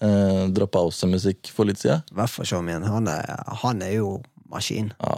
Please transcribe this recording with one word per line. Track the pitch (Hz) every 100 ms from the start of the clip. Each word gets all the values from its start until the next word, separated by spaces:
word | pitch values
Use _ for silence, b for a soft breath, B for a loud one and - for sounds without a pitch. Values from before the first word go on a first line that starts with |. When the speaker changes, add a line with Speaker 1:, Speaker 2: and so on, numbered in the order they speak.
Speaker 1:
Nasri. | 107
Speaker 2:
Eh, | 101 98 95 95
droppet | 95 101 95
også | 85 - 92
musikk | 92 98 95 -
for | - 107
litt | 98
siden. | - 147 -
Speaker 1:
I | 95
hvert | 117
fall | - -
show | 92
me | 85
igjen. | 85 98
Han | 107 110
er, | 78 - - - 113
han | 123 113
er | 92 107
jo | 104 98 - _ -
maskin. | - 113 - 107 -
Speaker 2:
Ja, | -